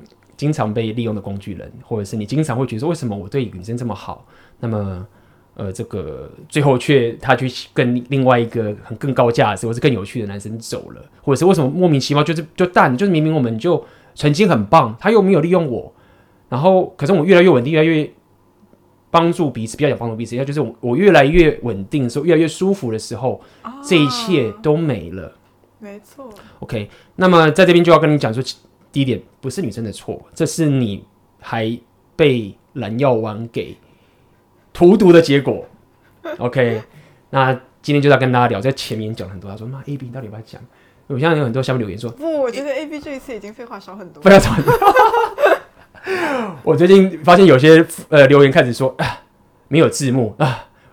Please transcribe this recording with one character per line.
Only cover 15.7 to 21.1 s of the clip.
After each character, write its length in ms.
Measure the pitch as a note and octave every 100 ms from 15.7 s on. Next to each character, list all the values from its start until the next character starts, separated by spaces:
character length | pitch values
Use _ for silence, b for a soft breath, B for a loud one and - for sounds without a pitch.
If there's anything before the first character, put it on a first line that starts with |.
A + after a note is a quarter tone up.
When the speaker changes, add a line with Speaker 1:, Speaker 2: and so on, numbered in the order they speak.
| A2 - _ b b b b b
Speaker 1:
然 100 | B2+
后 320 | F3+ F#3 - -
可 80 | C#3+
是 60 |
我 80 | F#3+
们 80 | E3
越 80 | F3
来 80 |
越 60 | F3+
稳 140 | C3+
定， 80 | B2+
越 80 | D#3
来 60 | D#3+
越 240 | D#3 D3 - _ _ _ _ _ _ _ _ _
帮 220 | E3+ E3+
助 180 | E3+ D3+
彼 160 | A#2 A2
此， 120 | -
不 60 |
要 60 | C#3+
讲 80 | A#2+
帮 120 | A#2
助 60 | A2+
彼 100 | A#2
此， 100 | A#2+
就 100 | C#3
是 60 | D3
我， 160 | C3+ -
我 140 | A#2+ C3
越 160 | G3+